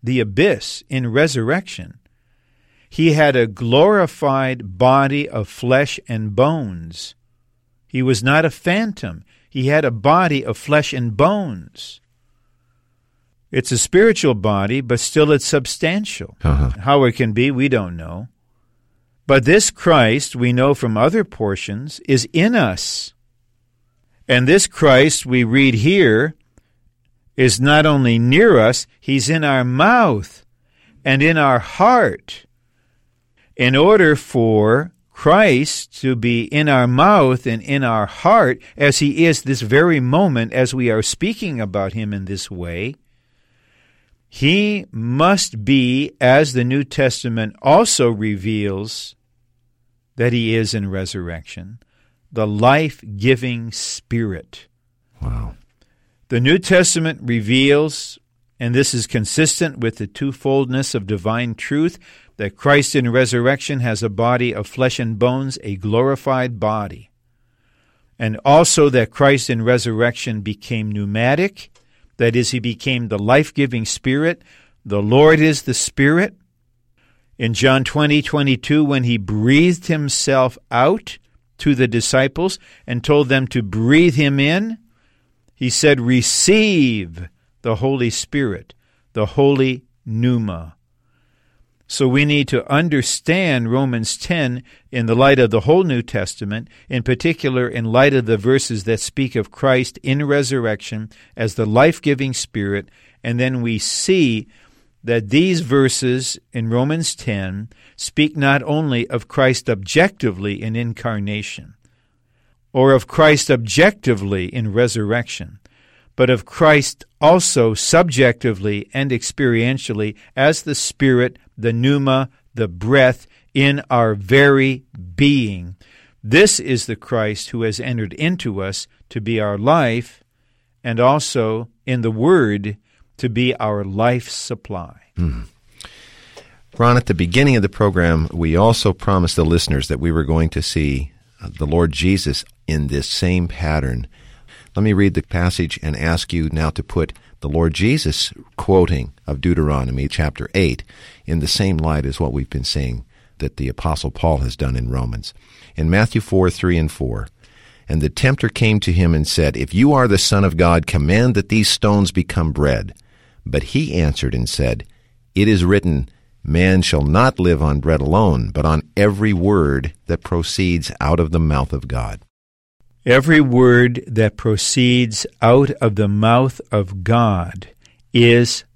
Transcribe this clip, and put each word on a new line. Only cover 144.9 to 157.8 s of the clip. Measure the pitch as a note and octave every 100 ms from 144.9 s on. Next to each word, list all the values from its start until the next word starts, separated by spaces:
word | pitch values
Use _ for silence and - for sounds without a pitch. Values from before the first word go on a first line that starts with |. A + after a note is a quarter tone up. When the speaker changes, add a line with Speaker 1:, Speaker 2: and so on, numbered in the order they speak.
Speaker 2:
read | G2 G2+
the | E2+
passage | - E2+ F2 - E2 -
and | D#2+
ask | A1+ D#2+ D#2+ -
you | F2 D#2
now | D#2 D#2
to | -
put | - F2+ D#2 - _ -
the | C#2+
Lord | D#2 E2
Jesus | D2+ G#2 D#3 D#2 - - - - -
quoting | - F#2+ E2+ D2 B1 - -
of | C#2
Deuteronomy | F2 D#2+ D2+ C#2+ B1 C2 C#2+
chapter | - D2+ - -
eight | - E2+ A#1 - - - - -
in | E2
the | D2
same | - F#2+ E2
light | D#2+ D2+ C2+
as | -
what | C#2+
we've | C2+ C2
been | C#2
seeing | B1 D2 C2 A#1+ - _ _ _
that | D2 -
the | C2
Apostle | - D#2 D#2 C2+
Paul | - E2 D2
has | B1+ -
done | C#2
in | B1 A#1+
Romans. | B1+ A#1+ A1 - - _ _ - -
In | D#2
Matthew | F#2+ A2+ A2+
four, | - F#2+ F2+
three | - F2+ E2+
and | D#2
four, | - B1+ G#1+ - _ _ _ _ _